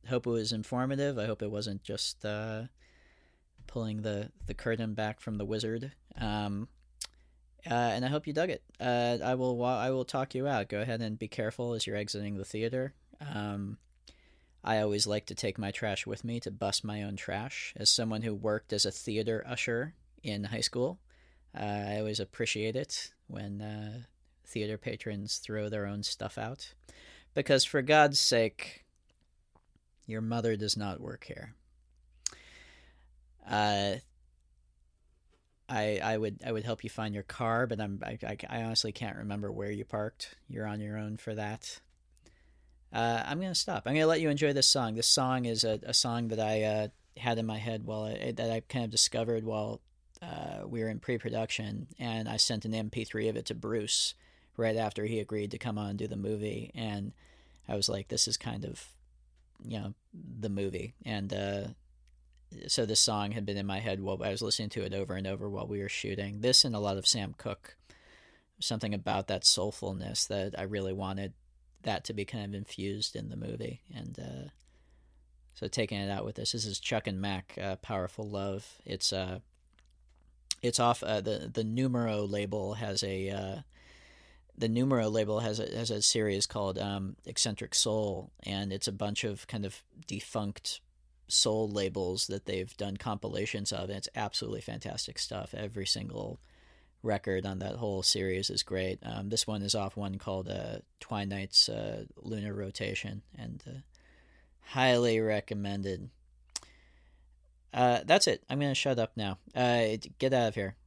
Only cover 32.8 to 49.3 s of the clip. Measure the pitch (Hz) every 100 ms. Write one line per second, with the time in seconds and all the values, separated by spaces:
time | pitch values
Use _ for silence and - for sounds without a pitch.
32.8 | - - - - - - - 104 104 101
33.8 | 101 107 - _ _ _ _ _ _ _
34.8 | _ _ _ _ _ _ _ _ - 117
35.8 | 107 104 110 110 107 101 120 110 110 113
36.8 | - - 110 104 - - 117 113 123 107
37.8 | 107 98 - 113 117 107 - 117 113 113
38.8 | 110 - 113 104 104 104 101 107 101 104
39.8 | - 107 107 - - - _ 123 107 107
40.8 | 104 107 107 107 - 107 104 110 - -
41.8 | _ _ _ - - _ _ - - -
42.8 | - 98 117 113 - 156 185 160 - -
43.8 | - 147 156 160 160 143 151 135 - 139
44.8 | 117 110 117 - 127 131 120 110 117 107
45.8 | - 123 123 117 117 110 107 110 107 107
46.8 | 107 - _ - 123 113 113 107 110 110
47.8 | 110 107 107 - 123 113 117 113 - 131
48.8 | 117 113 - 117 113